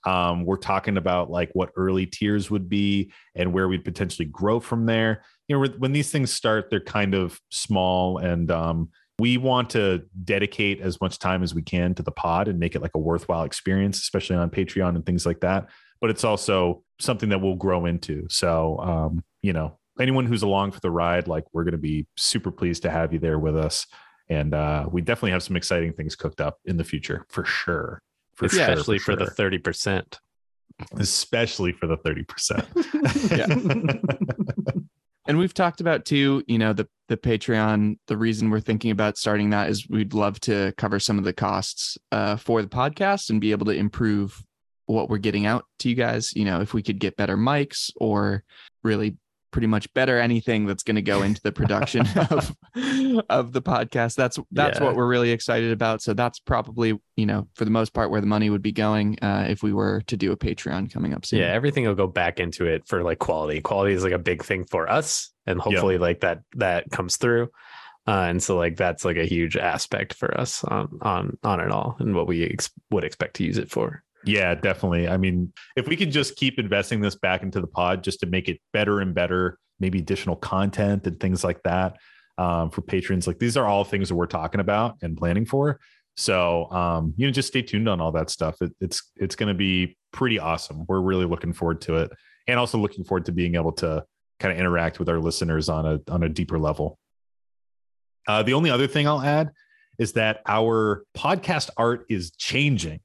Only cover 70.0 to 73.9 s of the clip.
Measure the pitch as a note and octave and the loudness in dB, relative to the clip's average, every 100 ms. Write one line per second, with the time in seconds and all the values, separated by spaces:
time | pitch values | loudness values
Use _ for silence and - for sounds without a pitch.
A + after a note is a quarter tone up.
70 | - - - - B2+ - - G2+ G2+ - | -4 -4 -4 -2 -4 -4 -4 -4 -4 -4
71 | G#2+ F2+ G2 - A2+ F#2 F2+ G2+ - A#2 | -2 -2 -2 -4 -2 0 0 -2 -2 -4
72 | A2+ F#2+ F2 E2+ E2 - - - _ G2+ | 0 0 0 0 -2 -2 -6 -10 _ -2
73 | D#2 - - - E2+ G2+ - - - | -2 -6 -8 -2 -2 -2 -2 -2 -4